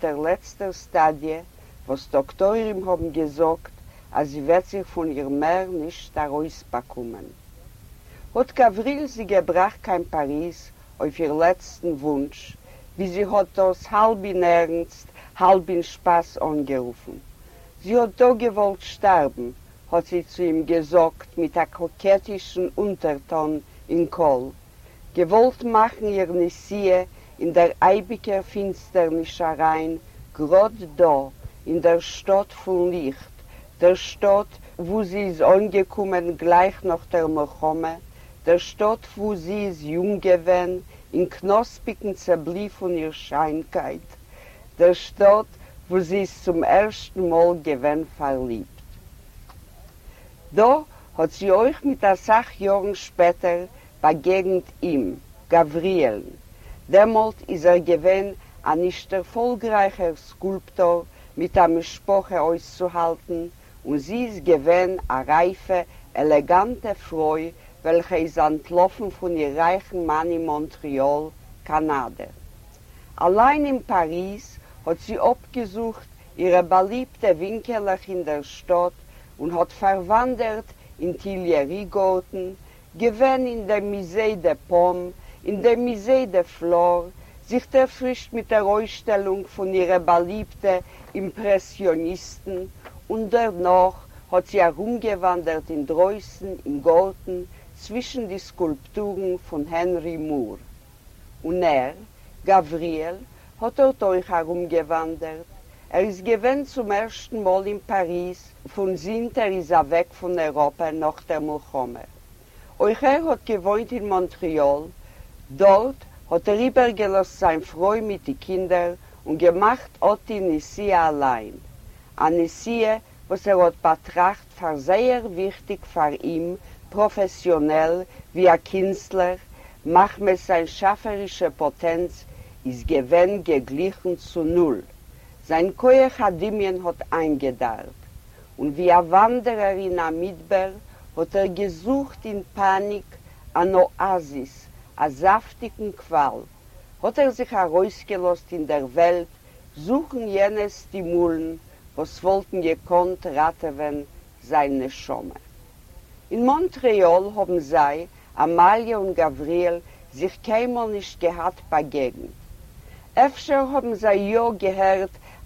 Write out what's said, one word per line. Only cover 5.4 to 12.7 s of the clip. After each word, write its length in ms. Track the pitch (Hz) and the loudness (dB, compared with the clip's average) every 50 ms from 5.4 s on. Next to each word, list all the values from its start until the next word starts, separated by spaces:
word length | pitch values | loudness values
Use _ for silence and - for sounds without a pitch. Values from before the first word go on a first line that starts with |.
| 151 160 175 185 190 185 | 0 0 0 -2 -2 -4
נישט 460 | 185 165 151 165 170 - - - - 160 | -6 -8 -8 -10 -12 -14 -20 -12 -8 -8
ארויסבאקומען. 1080 | 151 147 139 147 156 160 - - - - - 120 123 - - 127 120 117 107 101 - - - - - - - - - - - - - - - - - - - - - - - | -6 -4 -4 -6 -6 -8 -10 -14 -14 -10 -10 -10 -10 -10 -12 -12 -12 -12 -12 -14 -16 -18 -20 -20 -20 -20 -20 -20 -20 -20 -20 -20 -20 -20 -20 -20 -20 -20 -20 -20 -20 -6 -2
האט 160 | 226 254 - - | -2 -2 0 2
גאבריעל 500 | - 247 226 190 202 220 262 285 277 302 | 4 4 4 4 0 -2 -4 -4 -4 -6
זי 180 | 262 - 220 226 | -8 -10 -12 -6
געבראכט 580 | 185 202 190 170 - 165 180 185 208 - - | 0 0 0 2 2 2 2 2 2 0 -6
קיין 220 | - - 185 170 170 - | -6 -4 -4 -4 -4 -4
פאריס 600 | - 156 147 139 147 151 165 175 165 - - - - - - - - - | -4 -4 -4 -4 -4 -6 -6 -8 -10 -14 -18 -20 -20 -20 -20 -20 -10 -8
אויף 200 | 135 151 139 - | -8 -6 -4 -4
איר 140 | 165 147 151 | -4 -4 0
לעצטן 540 | 156 165 175 185 - - - - - - 175 | 2 2 2 2 0 -4 -14 -16 -8 -6 -6
וואונש, 720 | 160 135 139 151 147 139 139 147 - - - - - - - - | -6 -4 -4 -4 -2 -2 -4 -6 -10 -16 -20 -20 -20 -20 -20 -20